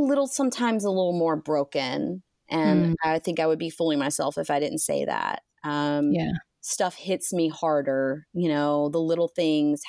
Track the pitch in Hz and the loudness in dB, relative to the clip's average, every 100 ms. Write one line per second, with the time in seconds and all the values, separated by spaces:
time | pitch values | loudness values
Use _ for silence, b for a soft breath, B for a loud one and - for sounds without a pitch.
0 | 277 277 269 - 269 - 240 220 202 190 | 4 2 0 0 -2 0 0 0 0 0
1 | 180 175 165 156 151 151 139 151 127 143 | 0 2 2 0 -2 -2 -2 -2 -2 -2
2 | 147 185 - _ - 220 208 180 170 165 | -4 -6 -12 _ -6 0 2 4 2 0
3 | 160 160 - 170 160 160 165 - 165 147 | 0 0 -2 0 0 0 -4 -2 0 0
4 | 143 - 143 151 143 143 147 156 - 143 | 0 -2 -2 -4 -2 -2 -2 -2 -2 -2
5 | 139 64 50 - - _ 151 147 147 147 | -2 -2 -4 -6 -12 _ -4 -2 0 0
6 | 147 165 160 170 - _ - - 185 - | 2 0 0 -4 -8 _ -8 -2 -2 -4
7 | 190 185 - 180 165 151 160 147 139 135 | -4 -4 -2 0 0 0 2 2 2 0
8 | 135 143 - 175 170 147 147 147 147 165 | 0 -2 -6 -2 0 2 2 2 2 0
9 | 160 165 170 - 160 151 147 147 | 2 2 0 0 2 4 2 0